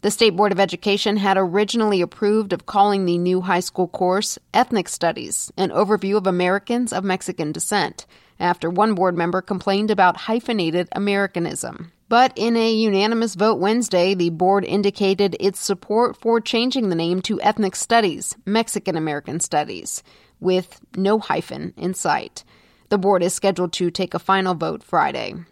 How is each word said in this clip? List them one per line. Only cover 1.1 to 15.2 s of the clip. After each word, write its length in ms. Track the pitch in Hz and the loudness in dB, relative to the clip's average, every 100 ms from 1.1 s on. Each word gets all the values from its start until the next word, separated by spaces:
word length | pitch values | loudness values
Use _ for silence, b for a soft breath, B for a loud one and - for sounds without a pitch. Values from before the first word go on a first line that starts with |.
| 220 | 0
had 200 | 196 190 | 2 2
originally 600 | 185 185 208 226 214 196 | 2 0 0 0 2 2
approved 540 | 170 - 208 220 202 | 0 0 2 2 0
of 120 | 175 - | -6 -2
calling 400 | 202 202 196 185 | 2 4 4 0
the 120 | 175 | 0
new 240 | 180 185 | 0 0
high 180 | 185 180 | 0 -2
school 280 | 180 - 180 | -2 -4 -4
course 500 | - 180 185 220 - _ | 0 0 0 -2 -8 _
Ethnic 340 | - 254 220 - | 0 2 0 -4
Studies, 640 | - 170 - - - - - | -2 -2 -2 -8 -8 -8 -4
an 140 | 190 | -2
overview 440 | - 196 208 196 208 | 0 2 0 2 0
of 120 | 190 | 0
Americans 680 | 180 180 196 - 240 240 | 0 2 0 -2 -2 -2
of 100 | - | -4
Mexican 480 | 190 185 - 180 151 | -2 -4 -4 -6 -6
descent, 540 | 160 - 208 165 - - b b b | -4 -2 0 -2 -6 -20 b b b
after 300 | 175 175 160 | -2 0 -2
one 240 | 180 220 | 0 2
board 240 | 196 185 175 | 2 0 0
member 240 | 170 185 | -2 -2
complained 500 | - 190 - 196 214 | -4 -4 -2 0 0
about 240 | 202 180 170 | 4 4 4
hyphenated 720 | - 226 233 226 165 170 175 | -4 -4 -2 -2 0 -2 -2
Americanism. 1000 | - 202 196 196 180 165 175 185 - 165 _ _ | -4 0 0 0 -2 -6 -6 -10 -10 -18 _ _
But 240 | 233 254 - | 4 4 2
in 180 | 226 233 | 0 2
a 160 | 226 | 2
unanimous 640 | 220 220 196 208 226 226 185 | 2 2 2 2 0 -2 2
vote 240 | 214 185 | 2 2
Wednesday, 540 | 190 233 233 185 180 | 2 0 2 2 2
the 160 | 196 175 | 2 0
board 340 | 165 185 202 | 2 2 2
indicated 720 | 185 196 202 - 196 196 | 2 0 0 0 0 2